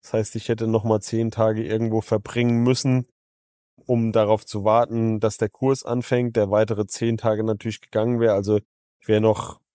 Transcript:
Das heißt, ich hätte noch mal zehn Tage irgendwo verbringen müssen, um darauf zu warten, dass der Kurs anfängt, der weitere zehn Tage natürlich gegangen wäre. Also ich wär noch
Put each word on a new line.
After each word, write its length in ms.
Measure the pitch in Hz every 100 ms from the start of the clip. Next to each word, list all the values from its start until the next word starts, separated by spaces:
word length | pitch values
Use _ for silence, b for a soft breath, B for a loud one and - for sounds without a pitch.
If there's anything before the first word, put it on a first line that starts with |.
Das 120 | -
heißt, 220 | 113 107 113
ich 120 | -
hätte 180 | 113 113
noch 180 | 113
mal 160 | 110 110
zehn 300 | - 113 113
Tage 340 | 110 110 107
irgendwo 360 | 110 110 113 110
verbringen 600 | - 110 - 120 120 120
müssen, 440 | 120 127 139 127 123 _ _ _ _ _ _ _ -
um 260 | 120 113
darauf 340 | 110 104 110 -
zu 180 | 107
warten, 560 | 101 110 120 117 113 110
dass 180 | 107 -
der 100 | 107
Kurs 360 | _ 131 135
anfängt, 520 | - 123 120 123 123 113
der 140 | 101
weitere 360 | 104 110 104 101
zehn 320 | - 117 113
Tage 260 | 117 107
natürlich 360 | 110 107 113 104
gegangen 400 | _ 110 113 120
wäre. 140 | 113
Also 240 | 101 98 107 - _ _ _
ich 80 | -
wär 120 | 107
noch 400 | 110 107 - - _